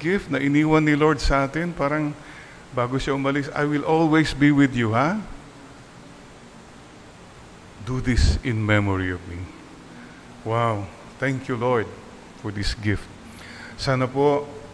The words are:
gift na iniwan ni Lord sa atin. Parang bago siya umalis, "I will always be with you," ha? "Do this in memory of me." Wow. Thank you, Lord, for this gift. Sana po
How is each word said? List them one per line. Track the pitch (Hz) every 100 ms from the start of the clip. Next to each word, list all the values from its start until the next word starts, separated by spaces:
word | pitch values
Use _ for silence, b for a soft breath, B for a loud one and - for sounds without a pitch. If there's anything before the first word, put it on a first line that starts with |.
gift | 156 202 -
na | 139
iniwan | 139 143 156 156
ni | 151 143
Lord | 156 147
sa | - 139 135
atin. | 147 175
Parang | 170 139 151 147 147 B B B B -
bago | 127 123 131
siya | 143
umalis, | 139 139 143 143
"I | -
will | 147 147 143
always | 160 160 156 151
be | 135 147
with | 143 139
you," | 120 113 113
ha? | 147 214 180 - - - - - - - - - - - - - - - - - - - - - - - - - 113
"Do | 127
this | 117 117 - -
in | 139 107 107
memory | 104 101 95 92
of | 87 87
me." | 87 90 - - - - B B B B -
Wow. | 110 113 117 104 98 - - -
Thank | 131 131 -
you, |
Lord, | 120 123 117 101 - - - - -
for | 110
this | 101 98
gift. | - 104 95 - - - B B B B -
Sana | - 127 127
po | 135 147 143 - - -